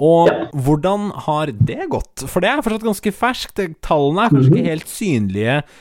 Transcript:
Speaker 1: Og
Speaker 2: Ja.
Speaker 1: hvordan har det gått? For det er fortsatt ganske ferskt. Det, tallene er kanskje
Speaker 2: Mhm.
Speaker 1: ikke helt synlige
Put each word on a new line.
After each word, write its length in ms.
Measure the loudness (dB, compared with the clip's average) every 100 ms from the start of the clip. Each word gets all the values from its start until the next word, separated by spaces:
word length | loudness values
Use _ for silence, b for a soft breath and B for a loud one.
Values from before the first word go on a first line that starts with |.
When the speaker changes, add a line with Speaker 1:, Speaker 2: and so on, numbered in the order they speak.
Speaker 1:
Og 280 | 4 6 6
Speaker 2:
Ja. 180 | 2 -6
Speaker 1:
hvordan 600 | -4 0 2 2 -2 -4
har 320 | -6 -4 -2 -2
det 420 | -4 -6 -6 -6
gått? 400 | -6 -6 -12 -6
For 120 | -2
det 100 | -2
er 120 | -2
fortsatt 200 | -2 -4
ganske 300 | -4 -2 -4
ferskt. 400 | -2 -4 -4 -8
Det, 260 | -6 -6 -6
tallene 460 | -2 2 2 2 2
er 40 |
kanskje 200 | 4 6
Speaker 2:
Mhm. 60 | 4
Speaker 1:
ikke 160 | 2
helt 120 | -4 -8
synlige 760 | -6 -2 0 0 -2 -2 -2 -4 B